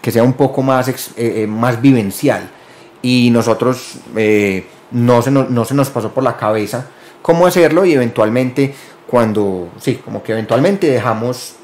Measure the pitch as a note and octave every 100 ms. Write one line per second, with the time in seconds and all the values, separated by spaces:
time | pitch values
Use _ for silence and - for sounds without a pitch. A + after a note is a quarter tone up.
0 | - A#2 A#2+ C3 C#3 C#3 C3+ C3 B2 B2
1 | - - A#2 G2+ G#2+ A2 A#2+ A#2 C#3 B2+
2 | G2+ - C#3+ G#2 F#2 - - - - -
3 | B2 B2+ A#2+ A#2 A#2 A2 A#2+ A#2+ - -
4 | - A2 G#2+ G#2+ G2+ F#2+ - - - A#2+
5 | A#2+ A#2+ B2 C#3 C3 A#2+ A2 C#3 C3+ B2
6 | G#2+ C3 C3 A#2 G#2+ A2 G2+ A#2+ C3+ -
7 | - - - E3+ F3+ F3+ E3 D#3+ F#3+ C#3+
8 | A#2+ A2+ G#2+ B2 B2+ B2+ C3+ C#3 - -
9 | - B2 A2+ G#2+ G2+ F#2 F2 F#2 - A2+
10 | - G#2+ - A2 A2 A#2 E3 G3 D#3+ B2+
11 | A#2+ A2 A#2+ B2 - -